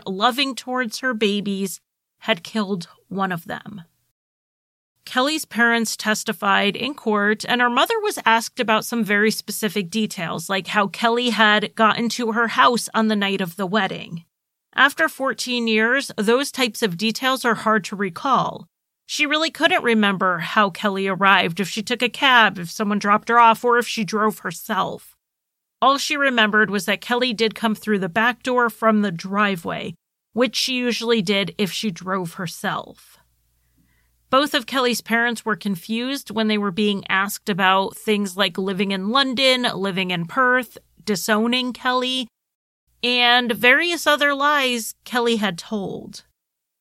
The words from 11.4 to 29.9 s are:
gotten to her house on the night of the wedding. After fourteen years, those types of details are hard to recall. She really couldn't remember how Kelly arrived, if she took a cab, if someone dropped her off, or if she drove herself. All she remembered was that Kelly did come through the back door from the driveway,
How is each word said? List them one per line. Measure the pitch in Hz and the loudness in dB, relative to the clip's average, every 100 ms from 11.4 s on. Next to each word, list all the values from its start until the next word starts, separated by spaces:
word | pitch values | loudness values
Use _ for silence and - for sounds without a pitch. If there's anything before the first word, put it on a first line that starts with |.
| 214 208 208 | 6 6 0
gotten | - 214 - 233 | 2 2 2 -2
to | - 226 | -2 -2
her | 220 226 | 0 0
house | 262 269 226 - | 4 4 4 -2
on | 220 220 | 0 0
the | 208 | 0
night | 196 190 | 0 -2
of | 180 185 | -4 -4
the | 185 | -2
wedding. | 214 190 170 - 165 - _ _ _ _ | 0 0 -4 -12 -14 -16 _ _ _ _
After | - 277 - 320 | 2 2 2 -2
fourteen | - 262 - 247 240 226 | -2 -4 -4 -4 -2 0
years, | 220 226 269 - - | 2 2 0 -2 -2
those | 208 247 277 | 2 2 0
types | - 247 - | 0 -2 0
of | 220 170 | -2 0
details | 220 214 262 262 | -2 0 -2 0
are | 247 196 | 0 0
hard | 220 220 | 2 0
to | - 196 | -2 -6
recall. | 196 170 277 220 - - - _ _ _ - | -6 -4 0 0 0 -6 -16 _ _ _ -10
She | - 294 | -4 -2
really | 302 320 | 0 -2
couldn't | - 330 349 | 0 0 2
remember | 233 220 208 185 185 170 | 2 2 2 2 0 0
how | 165 220 202 | 0 2 0
Kelly | - 208 196 196 | 0 -2 -2 -2
arrived, | 175 196 190 180 170 | 2 4 6 4 -2
if | 180 | -4
she | 226 | -6
took | 208 247 | -4 -2
a | 247 | -2
cab, | - 277 247 208 190 | 2 4 6 6 2
if | 170 | -8
someone | - 208 208 | -4 -2 0
dropped | 208 214 - | 2 2 4
her | 233 | 6
off, | 226 220 | 6 6
or | 247 240 | 2 2
if | 233 | 0
she | 226 | -4
drove | 185 214 214 - | -4 0 0 -2
herself. | 185 165 - 190 170 - - _ _ _ _ _ _ _ | -10 -10 -4 -2 -2 -6 -16 _ _ _ _ _ _ _
All | 269 277 | 2 2
she | - 294 | 0 0
remembered | 277 240 214 214 208 | 2 2 4 4 2
was | 196 214 | 0 -2
that | 190 | -4
Kelly | - 247 254 | -2 0 0
did | 208 226 | 0 -2
come | - 226 | 0 -2
through | 208 214 202 | -2 -2 -2
the | 185 | 0
back | 220 233 233 | 0 0 0
door | 254 247 233 | 0 2 2
from | - 226 214 | 2 2 2
the | 202 | 2
driveway, | 170 190 202 202 185 185 156 - | -4 -4 0 0 -2 -6 -8 -8